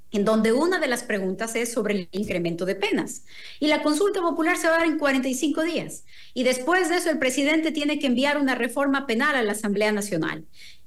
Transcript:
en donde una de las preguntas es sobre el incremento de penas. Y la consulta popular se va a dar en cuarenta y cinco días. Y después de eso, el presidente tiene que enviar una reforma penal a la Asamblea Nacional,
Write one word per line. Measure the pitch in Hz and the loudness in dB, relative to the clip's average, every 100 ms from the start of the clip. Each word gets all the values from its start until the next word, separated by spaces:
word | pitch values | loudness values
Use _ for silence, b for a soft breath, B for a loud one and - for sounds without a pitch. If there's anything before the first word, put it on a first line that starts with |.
| - | -6
en | 214 | 0
donde | 202 220 220 | 2 4 4
una | 240 339 370 | 4 2 2
de | 302 | 0
las | 240 | -2
preguntas | - 208 190 190 220 220 | -2 -2 -2 -4 -4 -4
es | 240 | -2
sobre | 254 202 202 | -2 0 -2
el | 175 | -2
incremento | 190 214 180 170 170 185 | -6 -4 -2 -2 -2 -4
de | 196 | -2
penas. | 427 294 - - B B B B | 0 0 -2 -8 B B B B
Y | 302 | 2
la | 294 | 2
consulta | 294 302 403 392 | 2 2 2 2
popular | 339 302 320 339 | 0 0 0 2
se | 330 | 2
va | 330 | 4
a | |
dar | 330 | 2
en | 302 | 2
cuarenta | 285 269 262 | 2 2 0
y | |
cinco | 262 311 294 | 0 0 0
días. | 320 311 151 - - B B - | 0 -2 -6 -10 -16 B B 0
Y | |
después | 254 247 254 370 339 | 0 2 2 2 4
de | 349 | 2
eso, | 349 | 0
el | 302 | 0
presidente | 262 254 277 320 311 | 0 2 2 2 0
tiene | 302 294 294 | 0 0 0
que | 285 | 2
enviar | 240 277 294 | 2 2 2
una | 277 | 2
reforma | 240 247 277 277 269 277 | 0 -2 0 2 0 0
penal | 220 294 277 | 0 2 2
a | |
la | 214 | 0
Asamblea | 185 208 202 214 | 0 0 2 2
Nacional, | 208 202 170 156 156 - B B B | 2 0 -2 -2 -4 -10 B B B